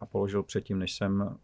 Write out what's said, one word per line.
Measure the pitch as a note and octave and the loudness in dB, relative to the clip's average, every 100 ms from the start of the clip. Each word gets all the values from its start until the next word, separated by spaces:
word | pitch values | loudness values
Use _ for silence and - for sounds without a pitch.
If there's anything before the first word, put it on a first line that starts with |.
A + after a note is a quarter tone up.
a | - | -4
položil | G2 G2 G2+ | 0 2 0
předtím, | F#2 G#2 - F#2+ | 0 -4 0 -2
než | F#2 - | -2 0
jsem | G2 G2 G2+ - | 2 2 0 -6